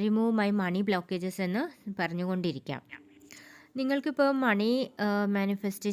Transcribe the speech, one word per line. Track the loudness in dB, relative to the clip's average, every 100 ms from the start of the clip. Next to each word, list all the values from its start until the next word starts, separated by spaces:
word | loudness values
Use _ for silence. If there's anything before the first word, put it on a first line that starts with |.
remove | 2 2 2 2
my | 2 2
money | 2 0 2
blockages | 0 -2 -4 -4 -2 -2
എന്ന് | -2 -4 -8 -10 -4
പറഞ്ഞുകൊണ്ടിരിക്കാം. | -2 -2 -2 0 -2 -4 -6 -10 -10 -20 -20 -20 -20 -20 -20 -20 -12 -4
നിങ്ങൾക്കിപ്പോൾ | -2 0 0 2 2 4
മണി, | 2 2 2 2 0 -2 0
ഏഹ്, | 0 2
മാനിഫെസ്റ്റ് | 2 0 0 -4 -4 -4